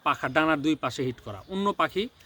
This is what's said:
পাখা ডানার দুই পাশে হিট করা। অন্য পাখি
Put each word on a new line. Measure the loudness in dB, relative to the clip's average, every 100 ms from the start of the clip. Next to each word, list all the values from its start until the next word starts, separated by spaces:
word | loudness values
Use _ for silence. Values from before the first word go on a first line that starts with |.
পাখা | 0 0 0
ডানার | 2 4 2
দুই | 0 0
পাশে | -2 -2
হিট | -4 -6
করা। | -10 -12 -8
অন্য | -2 0
পাখি | 2 0 0 -6 -8